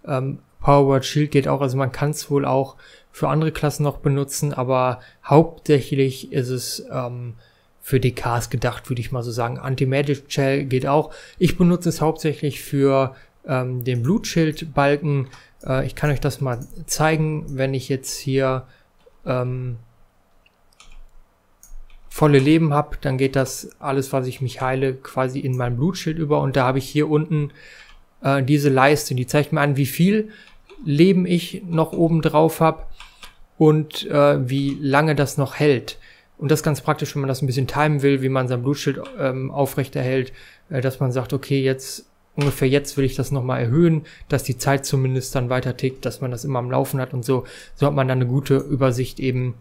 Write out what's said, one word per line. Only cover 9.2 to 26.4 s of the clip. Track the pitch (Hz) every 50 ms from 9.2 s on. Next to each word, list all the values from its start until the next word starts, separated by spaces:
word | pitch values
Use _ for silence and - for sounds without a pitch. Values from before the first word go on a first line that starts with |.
so | 117 123
sagen. | 113 123 117 120 131 123
Anti-Magic | - 135 131 127 143 131 131 139 143 143 139 - - -
Shell | - 147 139 135 135 143 143
geht | 135 127 127 123
auch. | 135 139 156 151 - - - - - - -
Ich | 185 - - -
benutze | 180 170 180 175 175 170
es | 156 -
hauptsächlich | 156 156 156 160 - 156 143 - 160 143 131 -
für, | - - - 139 139 139 135 135 131 123 127 - - _ _ _ -
ähm, | - 139 127 127 127 127 127 120
den | 127 123 120
Blutschildbalken. | 113 131 196 233 - - - 170 160 156 151 - 165 160 - 143 139 143 147 143 - 151 143 139 131 131 - - - _ _ _ -
Äh, | - 131 131 139
ich | 135 -
kann | - - 151
euch | 139 123
das | - 143 - -
mal | 139 131 120 113 135 - - - 156
zeigen, | - - - 151 156 160 156 156 156 151 151 160 - 143 131
wenn | 135 135 135
ich | 131 123 -
jetzt | 139 131 - - -
hier, | - - 135 131 135 135 131 131 131 131 - - _ _ _ _ _ _ - _ _ -
ähm, | 175 127 127 123 127 127 127 127 127 120 117 120 _ _ _ - _ _ _ _ _ _ _ _ _ _ _ _ _ _ _ - - - - - - _ - - _ _ _ _ _ _ _ - - - - - - - - - -
volle | - - 156 151 143 135
Leben | 131 147 160 165 165 151
hab, | 143 147 151 - - -
dann | - 143 131 127
geht | 135 135 135
das | 139 131 131 - - - - - _
alles, | - 147 135 139 131 -
was | - 135 127
ich | 127 120 -
mich | 135 120 - -
heile, | 131 127 131 131 139 135 127
quasi | 131 - - - 131 131 127 131 139
in | - 135 127
mein | 127 123 120 120
Blutschild | 117 139 185 190 - - 165 156 165
über. | 160 143 151 147